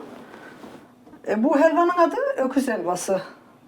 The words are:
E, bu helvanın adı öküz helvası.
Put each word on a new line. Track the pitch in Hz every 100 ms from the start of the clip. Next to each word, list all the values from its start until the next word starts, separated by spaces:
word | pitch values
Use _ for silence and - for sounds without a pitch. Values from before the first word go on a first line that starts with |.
| - - - - - - - - - _ - - -
E, | 214
bu | 254 294
helvanın | 320 320 349 349
adı | 330 440 554 -
öküz | 254 269 254
helvası. | 214 175 180 - 185 - - - -